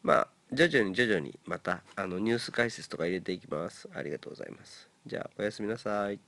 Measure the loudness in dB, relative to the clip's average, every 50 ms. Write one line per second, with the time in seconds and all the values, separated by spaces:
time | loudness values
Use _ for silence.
0 | 6 6 6 6 4 0 _ _ _ _ 4 6 6 6 8 4 4 4 4 2
1 | 4 4 4 2 2 -2 -10 -14 _ -6 -6 -4 _ -4 -4 -4 -6 -10 -6 -4
2 | -4 -2 -2 0 2 2 2 0 0 -2 0 0 0 0 -2 -8 -10 -10 -4 -2
3 | 0 0 0 -2 -2 -4 -4 -4 -4 -6 -4 -4 -4 -6 -8 -12 -18 -12 -10 -8
4 | -6 -6 -6 -8 -8 -12 -12 -12 -12 -12 -12 -16 -18 -20 -20 -20 -20 _ _ _
5 | _ -8 -8 -8 -8 -8 _ -4 -4 -4 -2 -2 -4 -4 -4 -4 -2 -2 0 0
6 | 0 -2 -4 -6 _